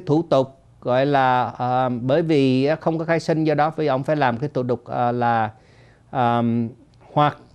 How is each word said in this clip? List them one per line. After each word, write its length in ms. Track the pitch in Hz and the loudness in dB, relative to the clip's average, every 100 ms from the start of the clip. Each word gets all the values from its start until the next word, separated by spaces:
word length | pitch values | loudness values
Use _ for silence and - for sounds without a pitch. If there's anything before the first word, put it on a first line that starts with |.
| 180 | 0
thủ 180 | 147 165 | -2 2
tục 300 | 135 127 - _ _ | 0 0 -8 _ _
gọi 240 | 123 123 139 | -2 0 2
là, 380 | 139 131 127 113 - | 2 2 2 -2 -4
ờ, 320 | 123 127 127 123 | -2 0 -2 -2
bởi 200 | 127 147 | 0 0
vì 480 | 165 151 135 127 135 156 | 2 2 4 2 0 0
không 160 | - 165 | -2 -2
có 80 | 160 | -2
khai 140 | 165 | -2
sinh, 240 | 160 160 | 0 0
do 100 | 156 | 0
đó 180 | 143 156 156 | 0 0 0
vì 120 | 147 | -2
ổng 160 | 131 | -2
phải 120 | 139 151 | -2 0
làm 220 | 131 117 | 0 0
cái 120 | 143 | -4
thủ 100 | 131 | -4
tục, 180 | 123 120 - | -2 -4 -4
ờ, 260 | 135 120 | -2 -2
là, 380 | 120 117 117 110 - - - - _ _ | 0 0 0 -2 -6 -20 -20 -20 _ _
ờ, 340 | 139 120 120 117 117 113 - - _ - | -2 0 2 0 0 -4 -8 -20 _ -6
hoặc 240 | - 147 - - | 0 0 -2 -18